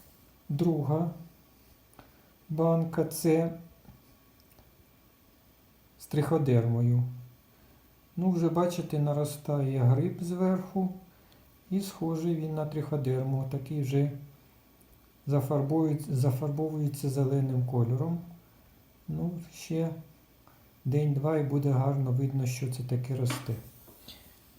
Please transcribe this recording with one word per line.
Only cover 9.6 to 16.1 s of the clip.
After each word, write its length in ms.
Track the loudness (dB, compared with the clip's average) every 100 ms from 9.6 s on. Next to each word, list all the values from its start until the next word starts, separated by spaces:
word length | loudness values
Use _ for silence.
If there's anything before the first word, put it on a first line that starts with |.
| 0 4
гриб 380 | 4 4 2 -4
зверху. 720 | -6 0 2 0 -2 -2 -2 -4 -16 -20 -20 -20 -20 -20 -4
І 100 | -4
схожий 540 | -4 -4 -2 0 0
він 200 | 0 -2
на 120 | -4 -4
триходерму. 840 | -4 -2 -2 0 0 0 -2 -2
Такий 320 | -6 -4 -4
вже 280 | 0 2 2 -2 -14 -20 -20 -20 _ _ -20 -20 -20 _ 0
зафарбує-, 880 | 0 2 0 2 2 2 0 -2